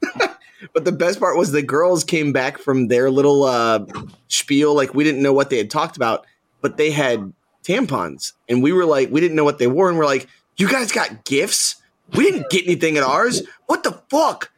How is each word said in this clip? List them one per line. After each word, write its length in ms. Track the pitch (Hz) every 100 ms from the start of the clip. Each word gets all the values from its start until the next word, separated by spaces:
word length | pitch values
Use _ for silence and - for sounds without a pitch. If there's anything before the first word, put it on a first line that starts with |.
<laughs> 720 | - - - - _ _ 196
but 120 | 165 151
the 60 |
best 280 | 156 170 202
part 180 | 180 156
was 140 | 165
the 100 | 143
girls 420 | 139 139 180 175
came 280 | - 165 147
back 240 | 131 131 135
from 300 | - 131 120
their 220 | 123 131
little, 340 | 135 143 143
uh, 420 | 135 123 117 110 98 - 113 - _
spiel. 460 | - - 143 147
Like, 200 | 147 135
we 100 | 131
didn't 180 | 151 135
know 120 | 139
what 160 | 135 135
they 80 | 127
had 120 | 104
talked 260 | 151 165 -
about, 300 | 120 107 - _ _ _
but 160 | 139 -
they 140 | 156
had 420 | 151 139 117 98 - _ _
tampons. 720 | - 196 247 127 85 69 - _ -
And 120 | 123
we 120 | 135
were 120 | 185 170
like, 240 | 143 131
we 120 | 139
didn't 140 | 175 156
know 80 |
what 140 | 147 147
they 100 | 123
were. 220 | 139 185
And 80 | 170
we're 80 | 147
like, 220 | 135 - _ _ -
You 100 | 190
guys 240 | 269 226
got 340 | 226 170 110 -
gifts? 500 | 139 202 - - - _ _ _ 175
We 140 | 330
didn't 200 | 349 143
get 160 | 185 180
anything 320 | 170 160 151
at 60 |
ours. 380 | 131 147 233 208 - - -
What 180 | -
the 100 | 254 175 _
fuck? 420 | 285 302 - -